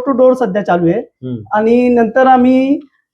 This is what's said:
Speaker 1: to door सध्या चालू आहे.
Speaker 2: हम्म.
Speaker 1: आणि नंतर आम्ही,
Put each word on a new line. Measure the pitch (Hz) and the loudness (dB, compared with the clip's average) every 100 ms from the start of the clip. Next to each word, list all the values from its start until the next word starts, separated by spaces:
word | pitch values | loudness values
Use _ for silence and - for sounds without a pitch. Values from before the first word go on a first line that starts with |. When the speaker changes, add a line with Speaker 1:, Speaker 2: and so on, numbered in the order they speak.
| 254 | 0
Speaker 1:
to | 254 | 2
door | 254 | 2
सध्या | 254 240 196 | 2 -2 -4
चालू | 196 175 170 | -2 -2 0
आहे. | 196 | -2
Speaker 2:
हम्म. | - _ 127 120 101 | -6 _ -12 -12 -6
Speaker 1:
आणि | 214 220 240 247 | -2 0 2 2
नंतर | 240 226 262 262 | 0 0 0 2
आम्ही, | 254 247 262 269 294 - _ _ | 4 2 2 0 -4 -6 _ _